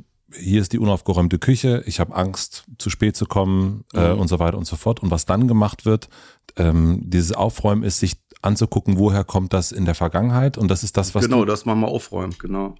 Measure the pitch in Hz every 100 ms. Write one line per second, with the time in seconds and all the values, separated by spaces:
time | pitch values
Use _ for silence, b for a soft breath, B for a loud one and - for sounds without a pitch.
0 | - _ _ - 92 104 98 117 107 95
1 | - 87 87 87 - 127 131 120 - -
2 | 95 92 92 92 - - - - 101 -
3 | 107 - 107 101 95 95 95 107 - 90
4 | 85 98 87 85 85 85 80 80 110 117
5 | 95 87 - 95 123 113 104 - 110 110
6 | - B B B _ - 85 80 82 92
7 | 95 90 82 - 104 - 107 104 104 -
8 | 92 - _ - 98 104 110 110 - 95
9 | 104 98 95 95 92 - - - 87 82
10 | 85 90 120 123 139 139 98 92 107 -
11 | 95 104 117 127 104 104 117 110 110 127
12 | - 95 92 90 90 98 98